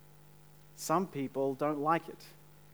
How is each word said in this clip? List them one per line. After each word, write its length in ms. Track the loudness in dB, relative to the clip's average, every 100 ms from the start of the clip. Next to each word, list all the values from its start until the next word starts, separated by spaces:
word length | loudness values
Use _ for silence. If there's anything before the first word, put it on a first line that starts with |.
| -20 -20 -20 -20 -20 -20 -20 -10
Some 320 | 0 2 2
people 480 | -4 -4 0 0 2
don't 240 | 0 2
like 280 | 2 2 0
it. 140 | -14 -18 -20 -20 -20 -20